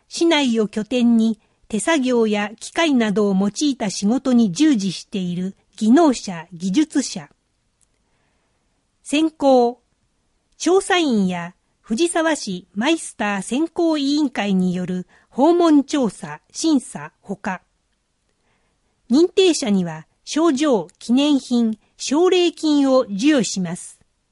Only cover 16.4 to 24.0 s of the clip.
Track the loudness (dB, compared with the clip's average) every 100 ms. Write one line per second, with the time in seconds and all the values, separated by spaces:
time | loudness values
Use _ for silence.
16.4 | _ -4 0 0 -2 -12 -16 _ -14 -10
17.4 | -8 -8 _ _ _ _ _ _ _ _
18.4 | _ _ _ _ _ _ 0 2 2 4
19.4 | 2 2 0 0 -2 -8 -18 _ -6 0
20.4 | 2 2 0 0 -2 -10 -2 0 2 0
21.4 | 0 -2 -2 -4 _ -14 -4 0 2 2
22.4 | 0 -2 0 2 2 2 0 -2 2 2
23.4 | 0 -4 -6 -8 -14 -20